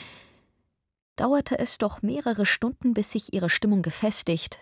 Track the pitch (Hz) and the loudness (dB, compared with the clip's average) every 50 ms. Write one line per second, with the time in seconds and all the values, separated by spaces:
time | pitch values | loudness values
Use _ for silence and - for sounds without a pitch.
0 | - - - - - - _ _ _ _ _ _ _ _ _ _ _ _ _ _ | -18 -18 -20 -20 -20 -20 _ _ _ _ _ _ _ _ _ _ _ _ _ _
1 | _ _ - - - 247 277 285 277 - 254 - 240 240 - - 220 208 - - | _ _ -8 -2 0 2 2 2 2 0 -2 -2 0 0 0 0 0 -2 -2 -2
2 | - 208 254 285 285 247 226 202 208 - - - - 240 269 - - 254 233 214 | -4 -4 -2 -2 -2 -2 0 2 2 2 2 0 0 -2 -2 0 0 0 2 2
3 | 208 - - 226 - - - 196 180 170 - - - 214 208 196 170 165 - - | 0 0 -2 -4 -4 -2 -4 -2 0 0 0 2 2 2 4 4 2 0 -2 0
4 | - 220 208 - - - 170 160 - - - - | 0 0 2 2 2 0 0 0 -2 -6 -12 -14